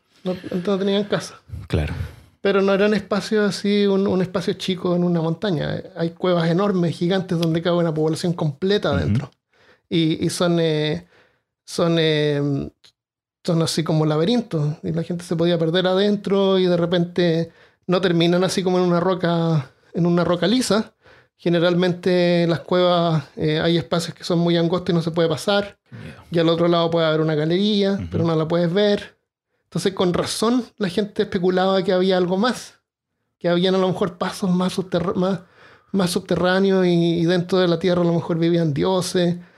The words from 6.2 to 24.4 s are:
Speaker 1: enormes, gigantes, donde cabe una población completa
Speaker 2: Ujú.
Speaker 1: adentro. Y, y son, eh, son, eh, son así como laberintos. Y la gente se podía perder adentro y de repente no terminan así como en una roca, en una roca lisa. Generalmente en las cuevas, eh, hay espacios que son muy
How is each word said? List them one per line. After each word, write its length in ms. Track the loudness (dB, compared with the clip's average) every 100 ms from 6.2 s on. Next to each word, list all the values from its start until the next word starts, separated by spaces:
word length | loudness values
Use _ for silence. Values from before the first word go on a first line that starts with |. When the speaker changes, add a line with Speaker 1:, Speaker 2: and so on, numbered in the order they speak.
| 0 0 2
Speaker 1:
enormes, 460 | 0 0 0 -2 -2
gigantes, 420 | -2 0 -2 -2
donde 240 | 0 0
cabe 140 | 0 0
una 180 | 0
población 380 | 0 -2 -2 -4
completa 580 | -2 -4 -2 -2 0 0
Speaker 2:
Ujú. 80 | -2
Speaker 1:
adentro. 320 | 0 -2 -4 _ _ _ _ _ -4
Y, 360 | 0 0 0
y 60 | -2
son, 280 | -2 0 2
eh, 460 | 0 0 -2 -4 -8 _ _ _ _ _
son, 320 | -10 -2 0 2
eh, 720 | 2 2 2 0 0 -2 -6 -12 -20 _ _ _ _ _
son 180 | -2 0
así 220 | 0 -2
como 200 | 0 0 2
laberintos. 720 | 2 2 0 -2 -4 -4 -4
Y 80 | -6
la 100 | -6
gente 200 | -6 -8
se 120 | -6 -2
podía 220 | 0 2
perder 280 | 0 0 2
adentro 720 | 2 2 0 0 0 2 2
y 80 | 2
de 100 | 2
repente 760 | 2 0 0 0 0 0 -2 -10 -20 _ -2
no 140 | 0
terminan 420 | 2 2 4 2
así 180 | 2 0
como 140 | 0 2
en 60 |
una 160 | 2 2
roca, 720 | 2 0 0 0 2 0 -2 _ _
en 120 | -2 0
una 160 | 2
roca 220 | 2 0 2
lisa. 460 | 2 2 0 -2 _ -20 -20 _ _
Generalmente 1080 | 0 2 2 2 0 0 0 2 2 2
en 60 | 2
las 100 | -2
cuevas, 640 | 0 2 2 2 2 0 -4 -4
eh, 240 | -2 0
hay 160 | 0 0
espacios 380 | -2 -4 -4
que 100 | -8
son 140 | -4
muy 180 | 0